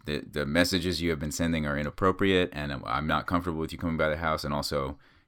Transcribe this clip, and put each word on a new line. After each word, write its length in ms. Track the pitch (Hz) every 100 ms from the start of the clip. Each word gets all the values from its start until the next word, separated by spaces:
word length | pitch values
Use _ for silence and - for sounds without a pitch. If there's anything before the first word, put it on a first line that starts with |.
| 73
the, 180 | 73 -
the 140 | 76 71
messages 560 | 80 90 92 90 80
you 80 | 85
have 100 | 76
been 120 | 76
sending 320 | - 82 82 73
are 120 | 71
inappropriate, 720 | 73 - 95 92 98 92 90
and 180 | 73 73
I'm, 120 | 69 52
I'm 220 | 65 78
not 200 | 78 -
comfortable 320 | 87 87 78
with 120 | 80
you 40 | 76
coming 200 | 85 80
by 100 | 78
the 100 | 76
house. 260 | 82 78 71
And 80 |
also, 440 | 73 - 73 67 65 - _